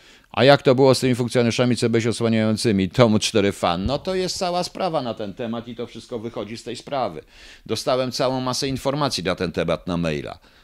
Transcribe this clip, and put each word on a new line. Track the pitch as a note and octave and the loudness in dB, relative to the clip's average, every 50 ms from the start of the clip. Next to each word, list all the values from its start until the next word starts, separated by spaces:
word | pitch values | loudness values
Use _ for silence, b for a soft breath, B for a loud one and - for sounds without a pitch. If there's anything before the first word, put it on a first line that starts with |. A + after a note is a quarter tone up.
| b b b b b b | b b b b b b
A | b G#2 A#2+ | b 4 6
jak | C#3 C#3+ C#3 | 6 6 6
to | - C#3+ B2 | 6 4 4
było | B2+ C#3 C3 B2 | 6 6 6 6
z | - | 4
tymi | - C3 B2 | 2 0 0
funkcjonariuszami | A#2 B2 A2+ - B2+ A#2+ A#2 G#2+ - B2 B2 A#2 | 0 0 0 2 2 2 2 2 2 2 2 2
C | - B2 A#2 | 2 2 2
B | A2+ | 2
S | A#2 A2 | 2 2
osłaniającymi | A#2+ G#2 - A#2 A2+ A2+ A2 A2 A2 A2 G2 - A#2+ G2+ F#2+ F#2+ F2+ | 0 -2 0 0 2 2 2 2 2 0 0 2 2 2 2 0 2
Tomu | - - B2 G#2+ G#2+ G#2 | 4 6 6 6 6 4
cztery | - - - G#2+ G2 G2+ | 0 0 0 2 2 2
fan? | F#2+ - - F2+ E2+ F2+ G2 | 0 0 0 0 0 0 -2
No | A2+ C#3 C#3+ | -4 -4 -4
to | - F#3 F#3+ | -4 -4 -4
jest | F#3 F#3 F3 - | -2 -2 -4 -4
cała | - F#3+ F3 F3 F3+ F3 | -4 -4 -2 -2 -2 -4
sprawa | - - - F#3+ F3+ D#3+ D3 | -4 -6 -6 -4 -4 -4 -4
na | C3 A#2+ G#2+ | -4 -6 -6
ten | - G#2+ G2+ F2+ | -6 -8 -10 -8
temat | - A#2+ A2+ A#2 A#2 A2 | -8 -8 -6 -6 -8 -8
i | B2 A#2+ | -10 -12
to | A#2+ A#2 | -12 -12
wszystko | A2+ - A#2 - - B2 A2+ | -12 -12 -16 -14 -12 -10 -10
wychodzi | G#2+ A#2 - B2+ G#2 G2+ A#2 | -10 -10 -8 -10 -10 -10 -12
z | A2 - | -12 -12
tej | A#2+ B2 | -12 -12
sprawy. | A#2+ - - C#3+ C3+ A#2+ G2+ D#2+ D2 - _ B B B B B B B | -12 -10 -8 -4 -4 -4 -4 -6 -10 -16 _ B B B B B B B
Dostałem | B A2 - - D3 C3 B2+ C3 B2+ | B -6 -4 -2 0 0 0 0 -2
całą | A2+ - C#3 B2+ C3 C3 | -2 -2 -2 0 0 -2
masę | C3 B2+ A#2+ - D3 | -2 -4 -4 -2 -4
informacji | C#3 C3 A#2+ - C#3 C3+ D3 D3 C3 - - E2+ | -4 -4 -4 -2 -2 -2 0 0 -2 -2 -2 -2
na | F#2 F2 | -2 -2
ten | - F#2 E2+ | -2 -2 -2
temat | - F#2 E2 E2 E2 - - | -2 -2 0 0 -2 -2 -2
na | F#2+ F2 | -4 -4
maila. | E2+ E2+ D#2+ D2+ C#2+ A#1+ G#1+ - - b b b b | -2 -2 -2 -2 -4 -6 -8 -12 -16 b b b b